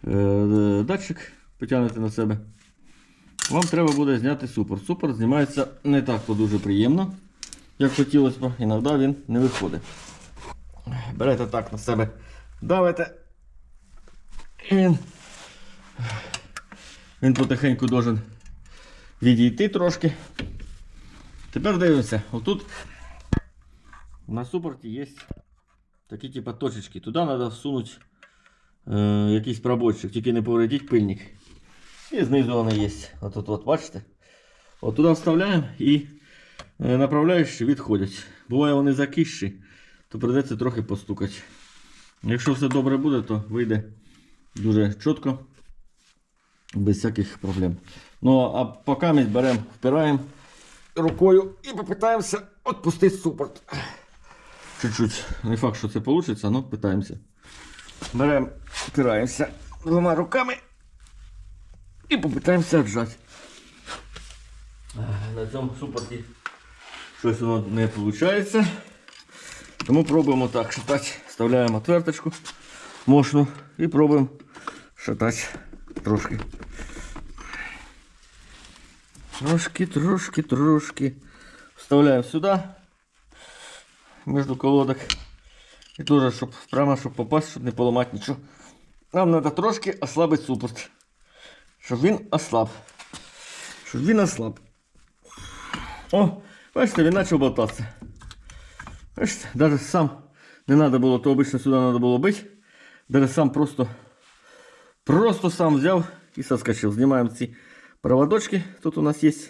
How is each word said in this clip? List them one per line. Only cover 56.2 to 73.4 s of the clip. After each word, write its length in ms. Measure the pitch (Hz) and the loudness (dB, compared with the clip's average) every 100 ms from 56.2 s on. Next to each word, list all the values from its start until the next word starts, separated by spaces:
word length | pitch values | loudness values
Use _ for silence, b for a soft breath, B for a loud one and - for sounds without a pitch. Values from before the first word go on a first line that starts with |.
| 170 104 104 | 0 -4 -2
но 120 | 120 | -2
питаємося. 560 | 135 107 104 95 98 - - _ B B B B B B - | -4 -4 -2 -2 -4 -12 -18 _ B B B B B B -10
Берем, 360 | 123 143 143 127 - - - - | 0 2 2 0 -8 -14 -12 -6
опираємося 600 | - 127 107 123 - 147 - - - | 0 2 2 0 -2 -6 -6 -20 -12
двома 300 | 165 170 175 | 0 2 2
руками 420 | 160 170 254 254 254 _ _ _ - - - - - - - - - - - - | 0 0 0 -2 -6 _ _ _ -20 -20 -20 -20 -20 -20 -20 -20 -20 -20 -20 -4
і 80 | 277 | -2
попитаємося 600 | 156 - - 180 165 165 | 0 -2 2 2 4 2
отжать. 400 | 113 107 113 - B B B B B B - - - - - - - - - - - 113 | 2 -2 -4 -8 B B B B B B -16 -16 -16 -20 -20 -20 -20 -20 -20 -20 -18 -12
Ех, 380 | 110 101 107 113 | -8 -6 -6 -8
на 100 | 110 | -8
цьому 280 | 131 127 - | -6 -8 -8
супорті 440 | 147 117 110 117 - - - - B B B B B - | -8 -8 -8 -12 -14 -14 -16 -16 B B B B B -4
щось 220 | 120 113 | -2 0
воно 260 | 117 113 98 | 0 0 0
не 200 | 113 110 | 0 0
получається. 800 | 110 104 107 175 202 196 220 190 - - - - - - B B B B B - | 0 -4 0 2 2 0 2 2 0 -14 -20 -20 -20 -20 B B B B B 2
Тому 180 | 139 | 2
пробуємо 440 | 165 156 143 131 127 | 4 4 4 2 2
так 240 | 120 113 | -2 -4
шатати. 360 | - - 143 - - - | -6 -2 -2 -2 -12 -18
Вставляємо 500 | - 117 127 120 110 | -2 2 4 4 0
отверточку 540 | 110 175 165 156 165 - - - B B B B - | 2 0 2 -4 -6 -8 -16 -20 B B B B 4
мощну 420 | 143 135 147 | 6 6 4